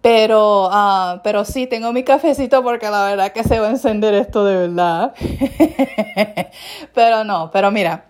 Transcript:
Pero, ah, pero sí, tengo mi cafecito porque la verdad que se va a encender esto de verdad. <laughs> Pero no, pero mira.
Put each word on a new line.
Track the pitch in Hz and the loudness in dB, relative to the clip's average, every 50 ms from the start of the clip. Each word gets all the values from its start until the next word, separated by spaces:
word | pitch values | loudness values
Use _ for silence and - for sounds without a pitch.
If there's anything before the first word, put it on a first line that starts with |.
Pero, | - 233 233 220 220 214 220 214 214 208 208 202 190 185 | 4 4 4 4 4 4 4 4 4 4 4 2 2 2
ah, | 196 208 208 202 196 190 185 180 180 180 - | 2 2 2 2 2 0 0 -4 -6 -4 -4
pero | 208 214 202 208 | -2 -2 -2 -4
sí, | - - 269 254 | -4 -6 -6 -6
tengo | 254 247 226 226 233 240 | -4 -6 -6 -4 -4 -4
mi | 254 254 | -4 2
cafecito | - 269 277 - 320 269 277 269 240 277 262 254 | 2 2 4 4 0 0 0 0 2 2 2 2
porque | 247 240 240 226 208 | 0 -4 -4 -4 -4
la | 208 202 196 | -2 0 0
verdad | 202 202 196 190 202 | 0 0 0 -2 -2
que | - - 226 | -2 -4 -2
se | - 240 226 | 0 0 0
va | 214 | 0
a | 214 | -2
encender | 240 254 - 240 214 208 208 214 208 | -2 0 -2 -2 0 0 0 2 2
esto | 202 202 - - 214 202 | 0 0 -2 -2 0 0
de | 202 190 185 175 | 2 0 0 -2
verdad. | 175 175 175 175 170 165 165 214 277 - - | -2 -2 0 0 0 0 -2 -4 -4 -6 -8
<laughs> | - - - - 269 - - - 320 330 - - 269 - - - 208 - - 190 214 208 - - 185 - - - - - - - 320 - _ | -8 -8 -4 -4 -4 -4 0 0 0 0 2 -2 -4 -2 -2 -6 -6 -4 -2 -4 -4 -4 -4 -10 -10 -10 -14 -20 -20 -18 -18 -18 -18 -6 _
Pero | 254 233 233 226 220 220 | 2 4 4 4 0 -2
no, | 208 196 165 160 165 | -4 -4 -4 -4 -2
pero | - 196 190 202 | -2 0 0 2
mira. | 208 214 190 165 165 156 _ | 0 0 -2 -2 -4 -6 _